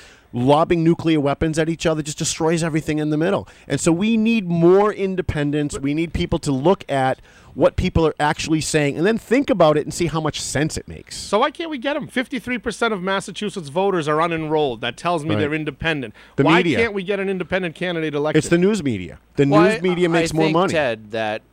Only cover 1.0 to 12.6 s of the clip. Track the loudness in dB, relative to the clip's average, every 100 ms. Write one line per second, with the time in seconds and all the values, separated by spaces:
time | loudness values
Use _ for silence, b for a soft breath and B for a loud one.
1 | 2 2 2 0 -2 0 -2 0 0 -2
2 | -4 -6 -6 -2 0 0 0 -2 -2 -2
3 | 0 0 0 0 -4 B B -2 2 2
4 | 2 2 2 0 0 4 6 6 4 0
5 | -2 -2 -4 -2 -2 -2 -2 -4 -4 -2
6 | -2 -4 -2 -2 -2 0 2 0 0 0
7 | 0 -2 b b b 0 2 2 0 0
8 | 0 0 -2 -2 -2 -2 0 0 0 0
9 | 0 0 0 0 2 4 4 4 -2 -4
10 | -4 -2 -4 -4 -6 -4 -4 -4 -12 -16
11 | -16 -14 -4 0 0 -2 -10 -6 -4 -4
12 | -4 -6 -6 -6 -6 -6